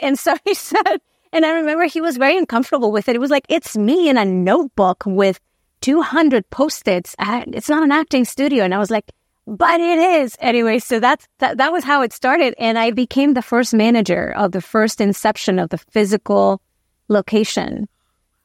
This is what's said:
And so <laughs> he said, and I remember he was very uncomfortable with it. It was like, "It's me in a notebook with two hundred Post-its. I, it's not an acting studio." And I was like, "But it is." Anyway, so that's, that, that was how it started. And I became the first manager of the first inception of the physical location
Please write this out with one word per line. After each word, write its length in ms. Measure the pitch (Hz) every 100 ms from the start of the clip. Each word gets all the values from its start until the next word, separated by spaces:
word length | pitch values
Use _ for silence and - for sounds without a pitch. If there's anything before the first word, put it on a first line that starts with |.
And 160 | 277 277
so 160 | - 330
<laughs> 40 |
he 100 | -
said, 440 | 381 - 392 370 302 - _ _
and 140 | 330 320
I 60 |
remember 320 | 330 311 320
he 160 | 349 330
was 160 | 330 247
very 200 | 269 370
uncomfortable 540 | 330 233 262 294 226
with 180 | 208 208
it. 60 |
It 60 | 233
was 100 | 262
like, 140 | 277 -
"It's 280 | 320 - 214
me 320 | 208 330 330
in 80 | 254
a 60 |
notebook 800 | 196 185 180 262 285 - 185 185 208
with 320 | 190 196 185 _ _ _ _
two 220 | - 302
hundred 480 | - 302 311 247 -
Post-its. 640 | - 302 - - 180 170 -
I, 240 | 190 240 -
it's 160 | - -
not 160 | 302
an 80 | 311
acting 320 | 294 311 269
studio." 400 | 240 - 277 262
And 100 | 190
I 40 | 190
was 120 | 202
like, 220 | 220 - _ _ _ -
"But 320 | 208 349 339
it 180 | 339 330 359 330
is." 140 | 254 -
Anyway, 380 | 254 240 226 226
so 200 | - 233
that's, 280 | 240 302 - _
that, 200 | 262 226
that 120 | 277
was 140 | 349
how 160 | 262 285
it 120 | 247
started. 400 | - 254 311 269 -
And 200 | 226 226
I 140 | 233
became 420 | 226 247 262 285
the 80 | 247
first 320 | - 233 247
manager 580 | 226 220 240 202 175 - -
of 160 | 202
the 100 | 180
first 400 | - 226 214 -
inception 560 | 202 196 214 214 - 185
of 100 | 170
the 100 | 170
physical 840 | - 220 202 208 - 202 196 196 - _ _ _ _
location 800 | 208 - 214 220 - - - 208 _ _ _ _ _